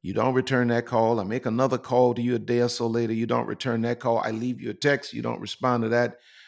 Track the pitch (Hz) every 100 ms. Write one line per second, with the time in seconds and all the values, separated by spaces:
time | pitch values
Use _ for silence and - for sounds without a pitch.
0 | - 98 120 131 127 131 120 120 120 120
1 | 113 117 98 120 123 113 131 123 - 123
2 | 123 123 120 120 104 120 120 - 117 117
3 | 117 113 113 120 117 107 131 117 117 120
4 | 127 117 107 110 123 123 120 104 147 139
5 | - 120 113 117 107 - 127 123 113 120
6 | 120 - _ -